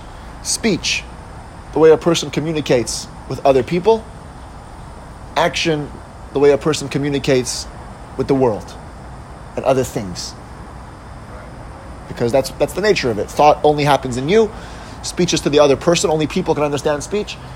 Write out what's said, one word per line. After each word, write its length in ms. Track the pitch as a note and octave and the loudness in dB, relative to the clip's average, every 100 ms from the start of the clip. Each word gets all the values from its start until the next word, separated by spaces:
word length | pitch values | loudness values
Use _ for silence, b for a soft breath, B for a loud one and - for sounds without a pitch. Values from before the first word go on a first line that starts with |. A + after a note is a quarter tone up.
| - - - - | -16 -16 -16 -12
Speech, 600 | - - A3+ E3+ - - - - - - - - - | -6 -2 0 0 0 -4 -6 -16 -16 -16 -16 -16 -6
the 60 | - | 6
way 120 | D#3+ | 8
a 60 | D3+ | 8
person 320 | F3 E3 D3 | 4 0 -2
communicates 800 | D3+ D3+ D#3 - C3 A2+ - - - - | -4 -2 -4 2 2 2 -6 -10 -14 -10
with 160 | C3+ C#3+ | 0 6
other 180 | C3 | 6
people. 420 | B2+ F3 F#3 A3 - - - - - - - - - - - - - - | 4 0 2 2 0 -16 -18 -18 -18 -18 -18 -18 -16 -16 -16 -16 -6 0
Action, 540 | E3 - E3 D3+ C#3 - - - - | 0 2 0 0 -2 -10 -16 -16 -6
the 60 | C#3 | 4
way 120 | C#3+ | 6
a 60 | C#3 | 6
person 300 | D#3+ D3 C#3 | 4 0 -2
communicates 760 | C#3+ C#3+ C#3 - C3 A#2+ - - - - - - - | -2 0 0 4 2 2 -6 -10 -14 -16 -16 -14 -6
with 100 | C3+ | 0
the 80 | C#3 | 4
world 400 | B2+ G2+ - - - - - - - - - - | 4 2 -6 -16 -16 -16 -16 -16 -16 -16 -10 -2
and 100 | - | 2
other 180 | C3 | 2
things. 500 | B2 - G2 F2 - - - - - - - - - - - - - - - - - - - | 2 -4 -8 -8 -10 -12 -16 -16 -16 -16 -16 -16 -16 -16 -16 -16 -14 -16 -14 -16 -16 -16 -14
Because 240 | - A#2+ | -2 2
that's, 200 | C3+ C3 | 2 0
that's 220 | - G3+ | -2 -2
the 80 | - | 0
nature 280 | G#3 G3 B2+ | 2 2 2
of 80 | G#2+ | -2
it. 120 | - | -4
Thought 300 | - D3 D3 | 4 6 6
only 200 | D3+ D3 | 4 4
happens 340 | D3 C#3 C3+ A#2+ | 4 2 2 -4
in 120 | C3+ | 2
you. 220 | G#3+ G#3+ B B B B B | 4 4 B B B B B
Speech 320 | - - F3 | -10 -2 0
is 80 | D#3 | 2
to 80 | E3+ | 4
the 100 | C#3+ | 6
other 160 | D3 C3 | 6 6
person. 360 | - E3+ F#3+ | 4 2 2
Only 160 | D#3 D#3 | 0 0
people 260 | F#3 E3+ | 0 0
can 100 | D3 | 0
understand 400 | D3 C#3+ D#3 D3 | 0 0 0 -2
speech. 320 | C#3 G#3 - - B | -2 -4 -4 -10 B